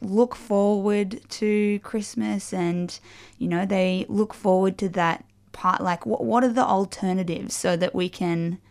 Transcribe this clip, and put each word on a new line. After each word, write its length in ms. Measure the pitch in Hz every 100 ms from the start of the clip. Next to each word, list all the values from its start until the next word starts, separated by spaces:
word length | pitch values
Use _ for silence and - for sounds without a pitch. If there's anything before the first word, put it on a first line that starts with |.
look 320 | 202 208 247
forward 880 | - - 202 202 208 202 208 196 226 -
to 480 | - 214 208 208 208
Christmas 720 | - 220 208 233 214 202 -
and, 440 | 190 170 175 175 - - - - -
you 100 | 175
know, 160 | 170
they 400 | 190 196 185 185 -
look 260 | 202 208
forward 440 | - 196 185 190 190
to 100 | 190
that 340 | 190 165 165 - _ _
part. 280 | - 185 -
Like, 220 | 180 170
wh-, 160 | 226 220
what 240 | 226 233
are 80 | 254
the 120 | 233
alternatives 920 | - 196 196 - 185 185 175 165 -
so 220 | - 185 170
that 180 | 180
we 140 | 185 180
can 500 | - 175 170 170 185 -